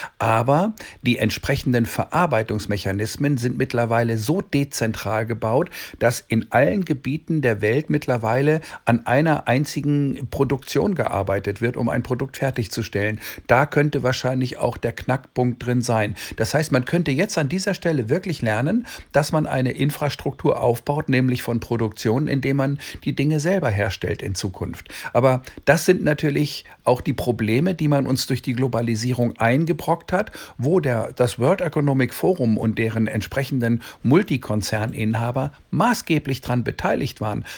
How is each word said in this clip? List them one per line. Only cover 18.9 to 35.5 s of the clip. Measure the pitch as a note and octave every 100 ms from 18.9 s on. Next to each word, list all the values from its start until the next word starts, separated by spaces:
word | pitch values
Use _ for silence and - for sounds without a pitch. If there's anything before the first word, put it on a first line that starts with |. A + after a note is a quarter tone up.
| - -
dass | C#3 D3+
man | D#3 D3+
eine | C3+ B2+
Infrastruktur | B2+ C#3+ - D3 - C#3+ - C3 -
aufbaut, | B2 A#2+ - C#3 -
nämlich | B2+ B2+ B2
von | - A#2
Produktion, | - A#2 A2 - A2 B2 C#3
indem | C3+ C3+ C#3
man | C3+ C#3+ - -
die | - -
Dinge | D3+ D3+
selber | D#3+ G3 C3+
herstellt | G2 G2+ - F#2 G2+
in | F#2+ F#2
Zukunft. | G2 - - - - - -
Aber | A#2+ C3 B2+ - -
das | - C#3+ -
sind | F3+
natürlich | - D3 D#3 C#3+ D3 - - -
auch | - B2
die | -
Probleme, | B2 B2+ A2+ G#2+ A#2+ F3+
die | F3 D3+
man | C#3+ B2+
uns | C3 -
durch | C3
die | -
Globalisierung | A#2+ C3 A#2 A#2 G#2+ B2 A#2+ A#2 -
eingebrockt | A#2 C3 E3 D#3 - E3 -
hat, | F#3 A3 - - -
wo | B2+ F#3
der, | C#3+ A2+ -
das | - B2 -
World | C3 F#3+
Economic | E3+ D3+ C#3+ C3 B2
Forum | - E3 F3+ A#2 G#2+
und | A2+ G#2+
deren | A2+ A2 G#2+
entsprechenden | A2 - - C3+ C3+ A#2 A#2 - -
Multikonzerninhaber | A#2 D#3+ G#3 C#3 - G#2+ F#2+ G#2+ A2+ - A2 A2+ A#2+ C3 C#3+